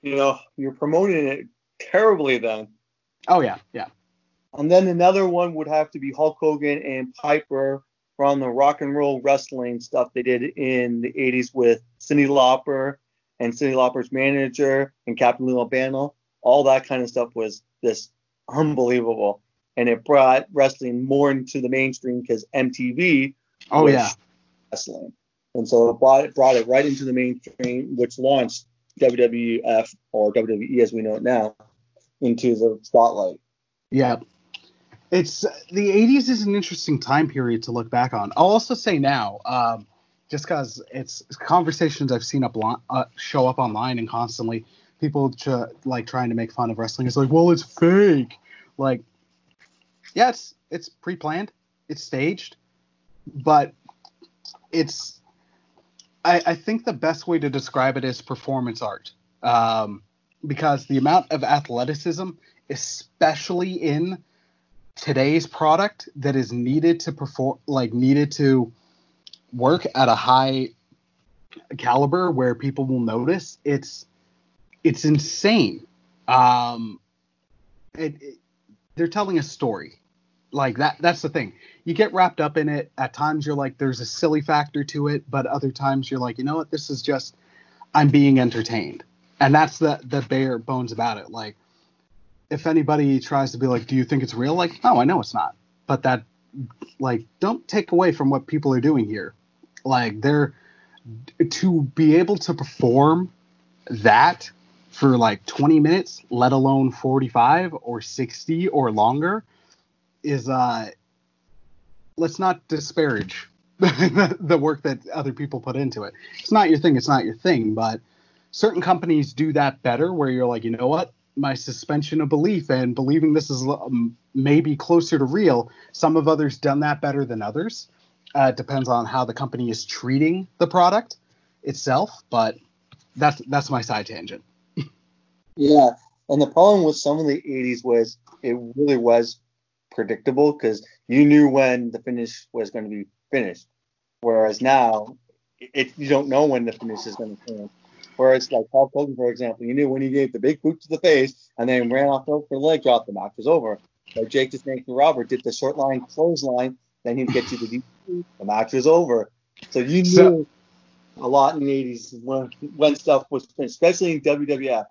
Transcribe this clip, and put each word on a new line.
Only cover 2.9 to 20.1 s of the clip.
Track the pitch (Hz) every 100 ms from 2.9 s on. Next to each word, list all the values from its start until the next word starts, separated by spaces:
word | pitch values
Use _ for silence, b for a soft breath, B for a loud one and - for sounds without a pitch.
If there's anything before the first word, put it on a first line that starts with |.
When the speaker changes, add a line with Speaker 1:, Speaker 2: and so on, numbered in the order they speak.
| _ _ _ -
Speaker 2:
Oh, | 175
yeah, | 123 92 _
yeah. | 120 95 _ _ _ _ _ _ -
Speaker 1:
And | 147
then | 180 190
another | 170 175 190 190
one | 175 175
would | 160 151
have | 156 151
to | 147
be | 139
Hulk | 131 156 156
Hogan | 156 151 147 143
and | 147 131 127
Piper | - 147 151 151 135 135 139 _ _ _ _
from | 139 139
the | 131
rock | 120 143 147
and | 143 143
roll | 143 135
wrestling | 131 139 - 135 123 120
stuff | 120 127 123 -
they |
did | 123 123
in | 131 - 135 127 123 117
the | 120 -
eighties | 131 127 123
with | 131 120 113 _ _
Cyndi | - 147 139
Lauper | 143 127 131 - 135 135 139 _ _ _ _
and | 120
Cyndi | 117 143 131
Lauper's | 123 123 123
manager | 131 135 139 135 120 139 135 135 _ -
and | 117
Captain | 123 123 127
Lou | 127
Albano. | 120 131 131 135 143 _ _ _
All | 123 135
that | 139 131 131
kind | 131
of | 120
stuff | 123 120 120
was | 110 101 _ _
just | 127 143 - _ _ _ -
unbelievable. | 135 156 139 123 123 117 113 104 101 _ _ _ -
And | 120
it | 113
brought | -